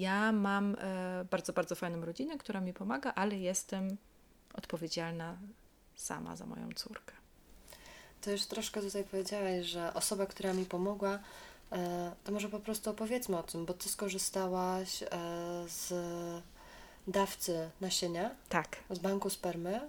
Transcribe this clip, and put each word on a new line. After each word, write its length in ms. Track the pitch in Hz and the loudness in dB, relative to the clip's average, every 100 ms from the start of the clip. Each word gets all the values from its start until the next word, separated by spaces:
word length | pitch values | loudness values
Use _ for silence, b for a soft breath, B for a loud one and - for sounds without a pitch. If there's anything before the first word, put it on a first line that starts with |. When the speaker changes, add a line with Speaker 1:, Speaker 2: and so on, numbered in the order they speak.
Speaker 1:
ja 320 | 185 202 220 | 2 4 6
mam, 440 | 220 202 202 202 202 | 6 6 4 4 2
e, 440 | 190 185 185 185 180 | 0 0 0 -2 0
bardzo, 220 | 185 180 | 0 2
bardzo 220 | 180 165 | 0 2
fajną 300 | 175 180 170 | 0 0 -2
rodzinę, 340 | 165 170 294 302 | -2 -2 -4 -4
która 220 | - 202 | -4 -2
mi 120 | 185 | -2
pomaga, 400 | 180 196 262 - - | -2 -2 0 0 2
ale 200 | 202 202 | 2 2
jestem 580 | 180 190 - 190 190 202 - - - - - | 0 0 0 -2 -2 -4 -8 -20 -20 -20 -16
odpowiedzialna 840 | - - 165 160 - 165 165 165 180 202 226 - - - - | -12 -6 -4 -2 -2 -2 -2 -4 -6 -10 -16 -20 -20 -20 -10
sama 400 | - - 82 85 | -6 -4 -6 -8
za 100 | - | -8
moją 220 | - - | -8 -6
córkę. 380 | - - 214 - - - - - - B B B B B B | -6 -8 -8 -14 -20 -20 -20 -20 -20 B B B B B B
Speaker 2:
To 80 | 202 | -2
już 140 | 202 - | 0 0
troszkę 340 | 233 220 214 | -2 -2 -2
tutaj 220 | 202 202 | 0 0
powiedziałaś, 640 | 196 196 190 208 190 180 175 | 0 0 0 2 2 2 2
że 280 | 175 170 | 0 0
osoba, 320 | - - 202 196 | 2 2 2 0
która 260 | - 190 | 0 2
mi 120 | 185 | 2
pomogła, 540 | 185 180 190 208 202 202 202 B B B B | 2 2 2 2 2 2 -4 B B B B
e, 400 | 180 175 175 175 175 | -2 0 0 -2 -4
to 80 | - | -2
może 160 | 208 208 | -2 0
po 120 | 208 | -2
prostu 300 | 208 220 214 | -2 -2 0
opowiedzmy 480 | 214 220 247 247 175 | 0 0 0 2 0
o 40 | |
tym, 240 | - 170 165 | 0 -2 -2
bo 80 | |
ty 140 | 180 - | -2 -2
skorzystałaś, 1120 | - 202 190 - 190 185 185 185 185 185 - | 0 0 0 0 2 2 4 4 2 0 -2
e, 40 | - 175 170 170 170 175 170 | -2 -2 -2 -2 -2 -2 -4
z 240 | - - 180 175 170 170 170 - B B B B B - | -4 0 0 0 -2 -2 -4 -8 B B B B B 2
dawcy 640 | 196 196 - - 165 160 - | 4 4 2 2 2 0 -2
nasienia, 500 | 185 - 175 170 220 277 - | 0 2 2 2 0 -2 0
Speaker 1:
Tak. 280 | 175 - - - | 2 2 -4 -6
Speaker 2:
z 80 | 180 | -2
banku 320 | 190 196 196 | 2 2 2
spermy, 500 | - 180 170 175 220 | 0 0 0 0 -2